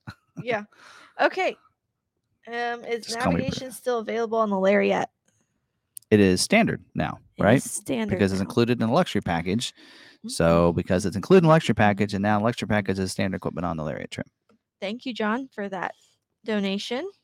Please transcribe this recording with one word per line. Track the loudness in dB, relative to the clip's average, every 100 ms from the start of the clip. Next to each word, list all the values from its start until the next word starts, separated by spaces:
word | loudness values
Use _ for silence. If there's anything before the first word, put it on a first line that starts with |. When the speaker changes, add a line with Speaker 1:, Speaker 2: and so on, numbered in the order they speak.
| -20
Speaker 1:
<laughs> | -20 _ -12
Speaker 2:
Yeah. | -8 -6 -8 _ -20 -20 -18 -2
Okay. | -2 0 -4 -4 _ _ _ _ _ _ _ _ -12
Um, | -8 -6 -8 -8
is | -8 -8
Speaker 1:
Just | -4
call | -2
me | -2
Speaker 2:
navigation | -2 -6 -10
Speaker 1:
Brett. |
Speaker 2:
still | -10 -4 -4
available | -4 -4 -2 -2
on | 0
the | 0
Lariat? | 2 2 2 0 -4 _ _ _ _ _ _ _ _ -20 2
Speaker 1:
It | 6
is | 6 4
standard | 4 2 2 0 -6
now, | -6 -6 -6 -12 0
Speaker 2:
It |
is |
Speaker 1:
right? | 4 4
Speaker 2:
standard | 2 -8 -6 -4 -2
Speaker 1:
Because | 0 2
it's | 0
Speaker 2:
now. | -2
Speaker 1:
included | 0 2 2
in | 0
the |
luxury | 0 0 -2
package. | -2 -2 -2 -2 -4
Speaker 2:
Mm-hmm. | -10 -20 -20 -20 _ -10
Speaker 1:
So | 0 4 6 4
because | 2 0 0 -2
it's | -4
included | 4 6
in | 8
the |
luxury | 4 4
package, | 2 4 2 0
and | 0
now | 0 2
luxury | 0 -2 -2
package | -2 0 -2
is | -4
standard | -2 -4 -4
equipment | -6 -6 -4
on | -4
the |
Lariat | -6 -8 -10
trim. | -12 -14 _ _ _ _ _
Speaker 2:
Thank | -10 -10 -10
you, |
John, | -6 -4 -4 -6
for | -10 -8
that | -6 -8 -10 _ _ _ _ -6
donation. | -2 -2 -4 -6 -8 -8 -12